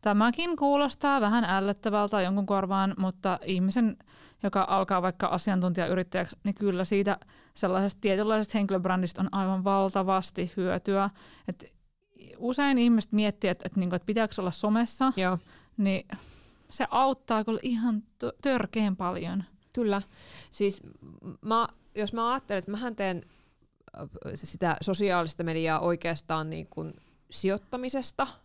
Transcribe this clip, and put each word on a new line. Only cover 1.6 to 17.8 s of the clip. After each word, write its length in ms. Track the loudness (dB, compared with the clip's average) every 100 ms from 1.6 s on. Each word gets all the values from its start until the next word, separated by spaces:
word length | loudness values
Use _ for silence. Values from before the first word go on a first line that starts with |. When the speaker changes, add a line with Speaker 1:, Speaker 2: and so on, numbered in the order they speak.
| 0 -2 0 0 2 2
Speaker 1:
jonkun 240 | 2 0 0
korvaan, 480 | 0 2 2 0 0
mutta 400 | -2 -2 -2 -2
ihmisen, 520 | -2 0 2 2 2 0 -14 -20 -20 _
joka 240 | -2 0 2
alkaa 340 | 2 2 2
vaikka 240 | 0 -2 -2
asiantuntijayrittäjäksi, 1080 | 0 0 0 0 0 0 0 0 -2 -4 -4
niin 100 | -4
kyllä 300 | -2 0 0
siitä 340 | 0 2 2 -2 -6 -20 -20
sellaisesta 460 | -4 0 2 0 0
tietynlaisesta 580 | 0 2 2 0 0 0
henkilöbrändistä 640 | 0 0 2 0 0 -2
on 60 | -2
aivan 320 | 0 0 0
valtavasti 880 | 2 2 2 0 2 0 0 -6 -6 -2
hyötyä. 520 | -2 -2 0 0 0 -4 -20 -16 -12
Et 260 | -10 -12 _ _ _ _ _ -20 -8
usein 400 | -4 0 2 4
ihmiset 340 | 6 4 4
miettii, 380 | 2 2 2 0
että, 120 | 0 -2
että, 140 | -2
niinku, 160 | 0 -2
että 100 | -2
pitääkö 280 | 0 0 -2
olla 120 | -4
somessa, 640 | -2 0 2 0 0 0 2
Speaker 2:
Joo. 220 | 0 0 -4 -20 _ -2
Speaker 1:
niin 300 | 0 0 -4 -14 -14 -20 -20 _ _
se 160 | -6 -2
auttaa 540 | 2 2 2 -2 -2
kyllä 160 | 0 -2
ihan 400 | -2 0